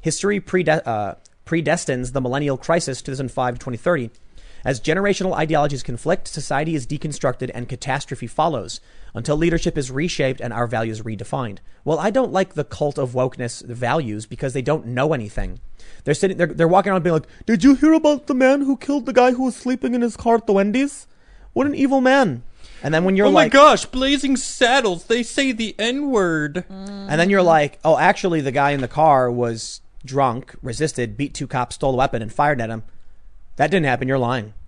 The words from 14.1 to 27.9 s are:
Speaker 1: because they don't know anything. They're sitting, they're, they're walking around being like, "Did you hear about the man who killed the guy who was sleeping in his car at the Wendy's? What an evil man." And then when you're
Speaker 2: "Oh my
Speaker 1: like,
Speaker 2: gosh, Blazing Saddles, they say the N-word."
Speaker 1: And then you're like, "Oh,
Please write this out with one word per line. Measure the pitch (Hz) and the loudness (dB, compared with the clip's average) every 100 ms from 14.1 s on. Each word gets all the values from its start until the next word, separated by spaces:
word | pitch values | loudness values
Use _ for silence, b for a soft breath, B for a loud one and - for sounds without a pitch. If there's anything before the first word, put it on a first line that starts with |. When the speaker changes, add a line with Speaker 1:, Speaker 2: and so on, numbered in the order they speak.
| 104 110 | -6 -10
Speaker 1:
because | 123 139 | -8 -6
they | 131 | -4
don't | 127 151 113 | -2 -2 -2
know | 123 147 | -2 0
anything. | 156 107 - 95 92 - - b b | 0 -4 -6 -6 -6 -14 -16 b b
They're | - | -2
sitting, | 151 190 151 | 0 0 2
they're, | 170 | 0
they're | - 165 | 2 4
walking | 185 202 | 6 4
around | 190 | 0
being | 165 | 2
like, | 160 - b - | 0 -2 b 0
"Did | 220 | 4
you | 254 269 | 6 6
hear | 302 | 6
about | 320 311 294 - | 6 4 2 0
the | |
man | 262 262 285 | 2 4 4
who | 277 277 | 2 -2
killed | - 285 233 | -2 -4 2
the | |
guy | 240 247 | 4 4
who | 247 | 4
was | 262 - | -2 -2
sleeping | 247 262 - | -4 -2 -2
in | 247 | 0
his | 240 - | -2 -2
car | 233 233 | 2 2
at | 214 | 4
the | |
Wendy's? | 196 202 220 277 - - _ _ - - | 2 2 2 -2 -4 -20 _ _ -20 -8
What | - 277 | -2 -2
an | |
evil | - 269 269 | 2 2 4
man." | 254 269 247 120 - b b b | 4 6 4 0 -10 b b b
And | 139 | -2
then | 156 | 2
when | 180 190 | 2 4
you're | 220 | 6
Speaker 2:
"Oh | |
my | 285 | 6
Speaker 1:
like, | 320 | 6
Speaker 2:
gosh, | 269 294 214 - | 8 8 8 0
Blazing | 254 262 285 269 269 | -2 0 0 0 -2
Saddles, | - - 240 269 233 175 - | -2 0 2 4 2 -2 -2
they | 226 | -2
say | 240 - 269 | 0 0 0
the | 226 226 - | 0 -6 -4
N-word." | 220 262 294 247 180 160 151 165 175 | -4 -2 0 0 2 0 -2 -6 -10
Speaker 1:
And | 190 190 - - 151 | -14 -14 -14 -4 2
then | 175 | 4
you're | 202 | 4
like, | 180 160 147 - | 6 6 4 0
"Oh, | 151 | 2